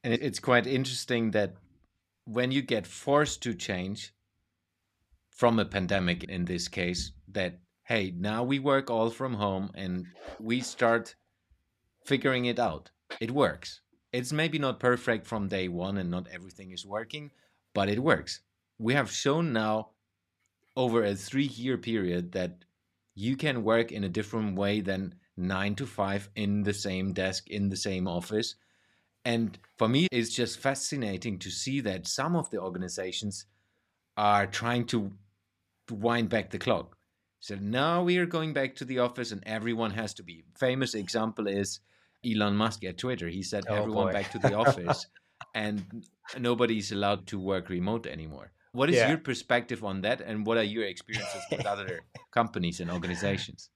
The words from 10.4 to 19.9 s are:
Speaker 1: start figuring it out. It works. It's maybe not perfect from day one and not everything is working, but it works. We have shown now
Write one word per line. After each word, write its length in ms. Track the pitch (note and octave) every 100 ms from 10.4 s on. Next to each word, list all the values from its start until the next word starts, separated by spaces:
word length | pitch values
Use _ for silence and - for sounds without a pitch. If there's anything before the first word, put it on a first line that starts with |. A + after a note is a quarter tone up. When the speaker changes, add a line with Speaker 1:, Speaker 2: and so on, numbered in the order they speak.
| A2 B2
Speaker 1:
start 560 | B2 - A#2+ A#2 A#2 - _ _ _ _ _ _ _ _ -
figuring 400 | C#3 C#3+ B2+ B2
it 140 | A#2+
out. 320 | A2+ D2+ - _ _ -
It 120 | A#2
works. 500 | C3+ G#2+ D2+ - - _ _ _
It's 200 | B2 B2
maybe 260 | D3+ D#3+ D3+
not 220 | C#3 -
perfect 460 | B2 A#2+ - A2 -
from 220 | A2+ G2
day 200 | G2 F#2
one 300 | F2 F#2+ G2+
and 120 | F2+
not 180 | F2+ F2
everything 420 | F2+ F#2 F2 F#2
is 160 | F2+ G2+
working, 440 | G2+ A2+ D3+ D3 _ _ _ _
but 160 | G#2 G2
it 80 | G#2
works. 420 | D3 F#2 D2+ - _ _ _ _
We 160 | A2
have 160 | C#3 A#2
shown 420 | - C#3+ D3+ E3+
now 380 | A2+ G#2+ G#2+ A2